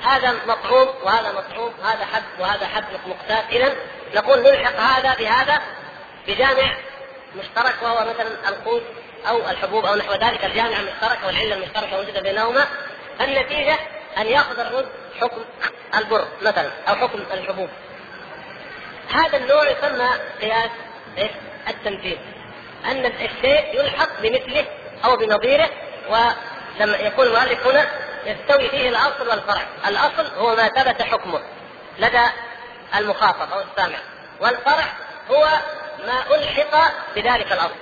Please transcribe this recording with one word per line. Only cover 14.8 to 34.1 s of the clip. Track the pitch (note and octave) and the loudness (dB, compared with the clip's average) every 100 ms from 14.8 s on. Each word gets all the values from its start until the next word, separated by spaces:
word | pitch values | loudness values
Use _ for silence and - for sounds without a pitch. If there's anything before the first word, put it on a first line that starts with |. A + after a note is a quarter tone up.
| C4+ - - - | -4 -8 -16 -2
حكم | A#3 - A3+ - - - - | -2 -2 -12 -6 -6 -6 -2
البر | G#3 G#3+ G#3+ - - | -2 2 0 0 -2
مثلًا | G#3 G3+ D#3 - - | 0 2 -2 -4 -2
أو | |
حكم | G3+ B3 G3+ - | 2 0 -2 -6
الحبوب. | F#3+ F#3 F#3+ F#3 - - - - - - - - - - - - - - | -6 -6 -6 -6 -10 -18 -18 -18 -18 -16 -16 -16 -16 -16 -16 -16 -16 -4
هذا | C4+ D#4+ D4 | 2 2 2
النوع | B3+ D4 D4 | 4 4 4
يسمى | C4 C#4+ B3+ B3 A#3 - - | 2 -2 0 0 0 -4 -6
قياس | G#3 A3+ A3+ - - - - F3+ | -2 0 0 -6 -14 -16 -14 -4
إيش؟ | G#3 - - - - | -4 -4 -14 -12 -10
التمثيل، | A3 G#3+ G3 F#3 E3+ - - - - - - | -6 -6 -6 -6 -8 -10 -16 -16 -18 -18 -10
أن | - C4 B3 | -4 -2 -2
الشيء | - A#3 - B3+ D4 - B3+ | -2 -8 -2 4 4 4 0
يلحق | C#4+ - D#4+ - | 0 2 0 0
بمثله | A3 B3+ C4 C4+ C#4+ - - - | 0 0 0 -2 -2 -6 -14 -2
أو | A3+ A#3+ | 2 4
بنظيره. | A3 G#3 A3+ C#4+ D#4 - - - - | 4 4 6 4 4 0 -12 -12 0
ولما | A3 A#3+ - - - - - G#3 G3+ | 4 4 2 -6 -12 -12 0 2 2
يقول | G#3 G3 B3+ | 0 4 6
المؤلف | A3+ B3+ B3 B3 | 6 4 2 4
هنا | C4+ D4+ - - - G#3+ | 4 4 -2 -8 -10 -8
يستوي | G#3+ - C#4 A#3+ | -8 4 4 4
فيه | C#4 B3+ | 0 0
الأصل | A#3 C#4+ - A#3+ | 2 2 0 0
والفرع، | G#3+ - G3 - - G3 | -2 0 -2 -2 -4 -2
الأصل | G3+ D4 D4+ D4+ - | 2 2 2 -4 0
هو | A3+ A3 | 2 4
ما | A3 | 4
ثبت | A#3 C4 A#3+ | 4 2 2
حكمه | A3+ A3 F#3 D#3+ - - - - - - | 0 0 0 -6 -6 -16 -18 -18 -18 0
لدى | A3 B3 A#3+ - - - - - - G3 | 2 4 4 0 -10 -14 -16 -18 -4 -2
المخاطب | G#3 G3 G#3+ A#3 E3 | -2 2 2 2 -2
أو | G3 | -4
السامع، | G3 - F3+ D#3+ - | -6 -2 -2 -2 -12